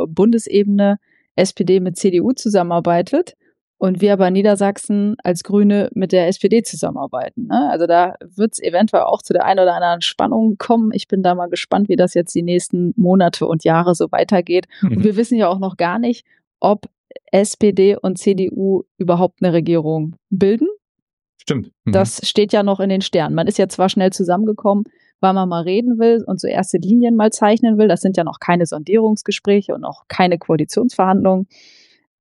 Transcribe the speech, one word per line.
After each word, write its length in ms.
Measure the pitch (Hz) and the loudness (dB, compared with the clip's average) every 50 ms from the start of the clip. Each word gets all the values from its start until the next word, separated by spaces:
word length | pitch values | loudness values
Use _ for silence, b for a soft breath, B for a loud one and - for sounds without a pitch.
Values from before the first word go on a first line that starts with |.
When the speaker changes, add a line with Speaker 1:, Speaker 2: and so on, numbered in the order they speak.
| - | -6
Speaker 1:
Bundesebene 960 | 160 160 175 190 233 233 226 - - - 202 202 202 202 202 202 202 202 - _ _ _ _ _ _ _ | -4 0 2 2 2 2 2 0 0 0 0 2 2 2 2 2 2 0 -2 _ _ _ _ _ _ _
S 160 | - 190 - - | -2 -2 -2 -2
P 100 | - 185 | -2 0
D 160 | 170 185 190 | 0 2 2
mit 160 | 180 180 170 | 0 -2 -4
C 160 | - - 196 | -2 -2 0
D 80 | 175 175 | 2 2
U 140 | 175 226 262 | 0 0 -2
zusammenarbeitet 1040 | - - 220 202 190 175 175 170 170 165 175 170 170 180 - - 311 359 - - _ _ _ _ _ _ _ _ | -2 -2 0 0 0 0 0 -2 -2 0 0 0 0 0 0 -2 -2 -2 -4 -10 _ _ _ _ _ _ _ _
und 220 | _ - 190 185 175 | _ -2 -2 0 2
wir 140 | 196 202 202 | 2 2 2
aber 160 | 190 190 180 | 2 2 2
in 60 | 185 | 2
Niedersachsen 840 | 196 202 214 202 196 202 196 202 - - - 208 202 202 208 214 - | 2 2 2 2 2 0 -2 -2 -4 -6 -4 -2 -2 -2 -2 -4 -4
als 220 | - 180 180 170 - | -4 -4 -4 -4 -4
Grüne 460 | - 202 202 208 202 202 202 202 - - | -2 0 2 4 4 2 2 -2 -2 -4
mit 200 | - 190 170 - | -4 -2 0 2
der 160 | 185 170 170 | 2 2 2
S 100 | 190 - | 0 0
P 80 | - | 0
D 160 | 196 220 233 - | 2 2 2 0
zusammenarbeiten, 840 | - - 156 - 160 147 - 139 - - 127 - - - - - | -2 -6 -8 -6 -6 -6 -8 -8 -8 -6 -8 -8 -8 -10 -10 -6
ne? 220 | - - 240 147 143 | -4 -2 -2 0 0
Also 180 | 147 160 170 | -2 -2 0
da 280 | 170 170 175 175 185 - - | 2 2 2 2 0 -2 -8
wird's 360 | - 170 185 196 214 220 - - | -18 -14 _ -4 -2 -2 -2 -4
eventuell 420 | - 175 165 175 220 220 - 185 - | -4 -2 0 0 0 2 2 0 0
auch 180 | - - - | 0 -2 -2
zu 120 | - - - | -2 -2 -2
der 100 | - - | 0 0
ein 160 | - 190 196 | 0 2 2
oder 160 | 185 180 170 | 2 2 2
anderen 260 | 175 175 170 170 175 | 0 0 -2 -2 -2
Spannung 560 | - - - - - - - 226 226 220 202 | -4 -6 -4 -2 -2 -2 0 0 0 0 -2
kommen. 340 | - - - 240 233 220 220 - | -2 -2 0 0 0 0 0 -2
Ich 160 | 202 - - | -4 -6 -4
bin 140 | - 190 190 | -4 -2 0
da 120 | 180 180 | 0 -2
mal 140 | 180 175 175 | -2 -4 -6
gespannt, 400 | 170 - - - - 196 202 - | -8 -8 -4 -2 0 0 0 0
wie 80 | 185 | 2
das 160 | 175 180 180 - | 2 0 2 0
jetzt 200 | 175 170 - - | -2 -2 -2 -4
die 80 | 175 | -4
nächsten 520 | 170 175 180 175 - - - 180 175 175 - | -2 0 -2 -2 -2 -2 -2 -2 -2 0 0
Monate 500 | - 185 175 185 190 180 170 - - 160 | 2 2 4 4 4 4 2 2 -2 -2
und 200 | - 165 160 - | -2 -2 0 0
Jahre 280 | 165 160 165 175 180 175 | 2 2 2 2 2 0
so 160 | - 170 160 - | 0 0 -2 0
weitergeht. 540 | - - - 214 180 175 175 175 185 180 B B B | -2 0 2 0 0 0 0 -2 -2 -2 B B B
Speaker 2:
Mhm. 120 | 202 175 | -2 -2
Speaker 1:
Und 120 | 117 185 202 | 0 0 0
wir 140 | 214 196 | 0 0
wissen 200 | 202 233 - 247 | 0 0 0 0
ja 120 | 226 208 170 | 0 0 0
auch 100 | 185 190 | 0 -2
noch 160 | 196 190 185 | -4 -6 -4
gar 240 | - 175 170 180 226 | -4 -4 -2 -2 -2
nicht, 260 | 240 240 240 - - _ _ _ _ _ _ _ | -2 -4 -4 -6 -10 _ _ _ _ _ _ _
ob 240 | - 190 208 208 - - _ _ _ _ - - - _ - | 0 0 0 -2 -4 -12 _ _ _ _ -20 -20 -6 _ 0
S 240 | 190 202 - - | 0 0 0 0
P 160 | - 226 208 190 | 0 0 2 4
D 240 | 185 190 202 202 | 4 4 2 2
und 200 | - - 190 185 | 0 -2 -6 -6
C 160 | 180 - 208 196 | -2 0 0 0
D 160 | 185 190 - | 0 -2 -4
U 340 | - - 190 196 190 185 - _ _ | -4 -4 -2 0 0 -2 -4 _ _
überhaupt 460 | - 185 175 175 175 185 180 - _ 190 | -4 -2 0 0 0 0 -2 -2 _ -2
eine 80 | 180 | 0
Regierung 640 | 165 170 156 165 170 165 156 156 160 160 156 160 165 - _ _ | 0 0 0 0 0 -2 0 -2 -4 -4 -4 -6 -10 -14 _ _
bilden. 400 | 202 185 196 196 220 233 302 381 427 - _ _ _ _ _ _ _ _ _ _ _ | -2 0 2 0 2 0 -2 -4 -4 -8 _ _ _ _ _ _ _ _ _ _ _
Speaker 2:
Stimmt. 340 | _ _ - 151 127 92 - - _ _ | _ _ -6 -6 -6 -6 -8 -14 _ _
Mhm. 80 | 117 | 0
Speaker 1:
Das 300 | 143 190 196 196 - - - | 0 0 0 0 -4 -8 -8
steht 300 | - - - 208 208 - | -4 0 0 0 2 0
ja 100 | 208 202 | 0 0
noch 160 | 202 196 190 | 0 0 0
in 80 | 190 | -2
den 140 | 196 190 190 | -2 -2 -2
Sternen. 340 | 190 - - 175 156 147 151 | -2 -2 -2 -2 -2 0 -2
Man 100 | 160 165 | -2 -2
ist 120 | 202 208 | -2 0
ja 100 | - 196 | 0 -2
zwar 220 | 185 - - 185 190 | -2 0 0 -2 0
schnell 240 | - 202 185 190 190 | 0 0 0 0 0
zusammengekommen, 720 | - 190 170 180 190 220 214 208 - - 202 202 202 214 b b b b b b _ | -2 -2 -2 0 0 0 -2 -2 -2 -2 -2 0 0 -2 b b b b b b _
weil 140 | - 190 190 | 0 0 2
man 160 | 190 185 180 | 0 0 -2
mal 140 | 175 170 165 | -2 -4 -2
reden 360 | 175 185 214 240 247 240 220 | -2 -2 0 0 0 0 2
will 240 | 226 233 233 233 - | 2 2 2 2 0
und 140 | - 196 185 | -4 -6 -6
so 80 | - | -4
erste 300 | - - - 190 - - | -4 -2 -2 -2 -2 -2
Linien 400 | 175 165 185 220 240 240 233 233 | -2 0 2 2 4 4 4 4
mal 160 | 220 214 220 - | 4 2 2 2
zeichnen 440 | - 220 208 220 226 - 226 220 | 2 2 2 4 4 2 2 4
will. 120 | 208 214 208 | 4 4 4
Das 100 | 170 214 | 2 2
sind 160 | - 190 185 | 0 0 0
ja 80 | - 165 | 0 -2
noch 160 | 156 - - | -4 -6 -6
keine 260 | - - 175 175 170 | -2 0 0 0 0
Sondierungsgespräche 1080 | 160 165 156 151 - 196 226 220 220 214 - - - 202 - - 202 202 202 196 - - | -2 -4 -6 -2 0 0 2 2 2 0 0 -2 -6 -6 -4 0 2 2 2 0 -2 -6
und 80 | - - | -6 -8
auch 200 | - 147 - _ | -10 -12 -14 _
keine 300 | - - - 185 180 175 | -8 -2 0 2 2 2
Koalitionsverhandlungen. 1120 | 170 - - 160 156 160 - - - - 247 - - 185 185 190 196 - 190 190 185 190 b b b b b b b b b b b b b _ _ | 0 0 -2 0 0 -2 -2 -2 -2 -2 0 0 2 2 2 2 4 2 2 2 0 -2 b b b b b b b b b b b b b _ _